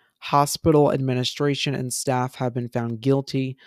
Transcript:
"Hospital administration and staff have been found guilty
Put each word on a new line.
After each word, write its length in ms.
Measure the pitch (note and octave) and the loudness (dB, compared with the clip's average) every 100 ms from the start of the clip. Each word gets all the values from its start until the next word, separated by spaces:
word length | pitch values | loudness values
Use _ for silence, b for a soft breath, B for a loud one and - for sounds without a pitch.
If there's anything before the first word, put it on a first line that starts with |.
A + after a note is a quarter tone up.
| _ _ | _ _
"Hospital 760 | - C#3+ C#3+ - E3 D3+ C#3+ | 0 2 2 0 4 6 4
administration 800 | C#3 C3 B2+ B2 - C#3+ C#3 D3 | 2 0 -2 -2 -2 -2 0 -2
and 180 | C3 B2+ | -4 -4
staff 440 | - - B2+ B2+ - | -4 -2 0 -2 -2
have 180 | B2+ | -4
been 160 | B2 A#2+ | -2 -4
found 320 | B2 A#2 A2+ | -4 -4 -2
guilty 560 | C3+ C#3 C3+ C3+ C3 C3 | 2 2 0 -4 -4 -8